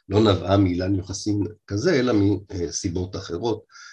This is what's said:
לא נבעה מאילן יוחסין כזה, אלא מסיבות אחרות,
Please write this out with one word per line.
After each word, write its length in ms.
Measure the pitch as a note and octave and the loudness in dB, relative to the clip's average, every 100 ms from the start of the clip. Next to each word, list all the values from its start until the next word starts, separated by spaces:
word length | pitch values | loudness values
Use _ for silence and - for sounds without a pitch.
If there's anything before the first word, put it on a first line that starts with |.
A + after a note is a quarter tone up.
| - | -2
לא 100 | G2+ | 2
נבעה 380 | A2 F2+ F2 G2 | 4 4 2 4
מאילן 380 | F#2+ F2 F#2 G2 | 4 2 0 -2
יוחסין 480 | F#2 F#2+ - G#2 F#2+ - - | -4 -8 -4 -2 -4 -8 -8
כזה, 320 | G2+ D3+ D3 | -2 2 2
אלא 140 | B2 | 2
מסיבות 1000 | G#2+ G2+ G#2 - F#2+ E2+ - - F2 F#2 F#2+ | 2 2 0 -4 -8 -6 -4 -4 -4 -4 -8
אחרות, 480 | F#2+ E2+ A#2 G#2+ - - - | -8 -6 -4 -4 -8 -20 -20